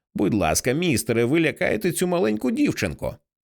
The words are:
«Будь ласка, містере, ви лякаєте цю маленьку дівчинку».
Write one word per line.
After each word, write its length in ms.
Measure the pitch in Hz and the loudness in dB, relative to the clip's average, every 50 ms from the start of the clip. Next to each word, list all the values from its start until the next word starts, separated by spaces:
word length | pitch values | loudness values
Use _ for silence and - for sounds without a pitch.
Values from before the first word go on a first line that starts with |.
| _ _ - | _ _ -4
«Будь 200 | - 104 - 117 | -2 0 2 2
ласка, 380 | 101 87 78 78 - - 131 | 2 2 2 0 0 0 0
містере, 520 | 123 160 185 175 131 104 - - 113 113 120 | 0 0 2 2 0 0 0 0 0 2 2
ви 160 | 117 147 170 | 2 2 2
лякаєте 520 | 160 143 - - 180 - - 214 - 175 | 2 0 0 -2 -2 -2 -2 0 -2 -2
цю 140 | - - 185 | -2 0 -2
маленьку 440 | 180 175 170 196 220 214 214 - 254 | 0 0 0 0 0 0 -2 -2 -2
дівчинку». 640 | 226 294 294 202 - - - 87 71 - - - - - _ _ _ _ _ | 0 0 0 0 0 0 -2 -4 -4 -4 -6 -8 -8 -10 _ _ _ _ _